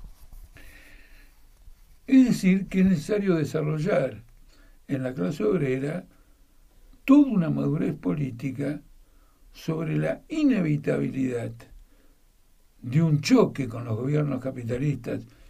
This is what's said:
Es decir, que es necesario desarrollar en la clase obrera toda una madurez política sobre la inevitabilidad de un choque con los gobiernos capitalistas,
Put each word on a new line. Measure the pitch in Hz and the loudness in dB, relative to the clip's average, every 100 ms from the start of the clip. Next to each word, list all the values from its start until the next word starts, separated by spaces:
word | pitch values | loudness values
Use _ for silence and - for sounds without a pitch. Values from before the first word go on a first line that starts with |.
| - - - - - - - - - - - - - - - - - - - - - | -20 -20 -20 -20 -20 -20 -20 -20 -20 -20 -20 -20 -20 -20 -20 -20 -20 -20 -20 -20 4
Es | 262 247 | 6 8
decir, | - 185 190 185 | 4 2 2 2
que | 190 | 2
es | 185 | 4
necesario | 170 147 208 196 165 | 4 0 0 2 2
desarrollar | 143 156 151 156 165 170 131 - - - - - - - - | 0 -2 -2 -2 0 0 0 -4 -18 -20 -20 -20 -20 -20 -8
en | 135 | -6
la | 127 | -4
clase | 135 180 151 | -4 -4 -2
obrera | 214 185 139 131 139 175 - _ _ _ _ _ _ _ - - | 0 0 0 -2 -4 -8 -12 _ _ _ _ _ _ _ -20 -4
toda | - 285 269 | 4 6 6
una | 202 160 | 4 0
madurez | 139 143 151 190 | 0 -2 -2 -2
política | - 180 160 135 113 139 127 143 147 - - _ _ _ _ - | -4 -4 -4 -4 -6 -8 -6 -6 -8 -12 -20 _ _ _ _ -20
sobre | - - 160 156 151 | -12 -6 -6 -4 -2
la | 156 - - | -2 -4 -8
inevitabilidad | 311 294 214 160 151 147 143 139 127 131 120 117 117 - - - _ _ _ _ _ _ _ _ _ | 0 2 2 2 0 -2 -2 -2 -2 -4 -4 -6 -10 -18 -20 -20 _ _ _ _ _ _ _ _ _
de | 120 131 | -4 0
un | 165 147 | 2 2
choque | - 254 190 - 123 | 4 4 4 0 -8
con | 113 | -8
los | 117 107 | -6 -6
gobiernos | 135 147 147 127 | -2 -2 -2 -4
capitalistas, | 131 127 117 123 147 120 - 113 - - - | -6 -8 -6 -4 -2 -4 -6 -8 -10 -20 -20